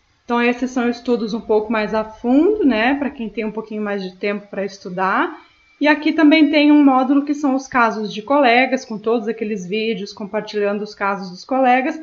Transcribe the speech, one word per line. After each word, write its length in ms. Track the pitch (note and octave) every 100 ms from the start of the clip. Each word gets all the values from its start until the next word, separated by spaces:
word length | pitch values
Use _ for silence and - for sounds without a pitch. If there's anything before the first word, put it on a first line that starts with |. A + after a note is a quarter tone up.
| _ _ -
Então, 160 | A#3+
esses 280 | A#3+ B3 B3+
são 200 | B3+ A#3+
estudos 420 | A#3+ - A#3+ A3
um 80 | A3
pouco 320 | G#3 G#3+ G#3+
mais 220 | A3+ G#3
a 100 | A3
fundo, 580 | A3 - A#3 C4+ F4+ G#4+
né, 320 | D#4 G#3+ A#3 C#4+
pra 120 | C4+
quem 220 | - A3
tem 160 | A#3 G#3+
um 40 |
pouquinho 300 | G#3+ G#3+ G#3+
mais 220 | G#3 G3+
de 120 | F#3 F#3
tempo 300 | G#3 G3+ G3+
pra 140 | G3
estudar. 760 | G3+ - G3+ F3+ F#3+ A3 F4 - - _ _ -
E 80 | C#4+
aqui 240 | D4 D#4
também 380 | D#4+ D4+ D#4+ C#4+
tem 200 | D4 D4
um 140 | D4
módulo 400 | C#4 C4 C4 C#4
que 100 | C#4+
são 200 | D4 D4
os 120 | C4+ -
casos 460 | B3+ A3+ G#3 G#3
de 80 | F#3
colegas, 640 | G#3 C#4+ C4 A#3+ C4 B3+
com 140 | - G#3+
todos 280 | A3 A#3 G#3
aqueles 400 | A3 G#3+ G#3+ F3+
vídeos, 460 | G#3+ A3 G3+ G3+
compartilhando 720 | - G3+ G#3+ G#3 G#3 G3+ G#3
os 120 | G#3
casos 360 | - G3+ G3+ F#3+
dos 160 | F#3 -
colegas. 520 | C4 C4 B3+ C4 D#4